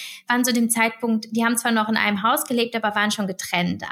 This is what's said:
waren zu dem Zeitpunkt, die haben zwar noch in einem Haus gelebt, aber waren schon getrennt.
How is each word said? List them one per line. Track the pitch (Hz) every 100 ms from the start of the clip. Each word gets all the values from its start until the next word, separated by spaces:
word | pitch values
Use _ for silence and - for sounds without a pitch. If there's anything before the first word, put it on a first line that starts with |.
| - - -
waren | 247 254
zu |
dem | 240 226
Zeitpunkt, | 233 226 226 233 220 -
die | 220
haben | 233 233
zwar | 247
noch | 226 214
in | 220
einem | 208 196
Haus | 226 294 -
gelebt, | 240 233
aber | 226 214 208
waren | 214
schon | 214 190
getrennt. | 185 - 180 180 202 -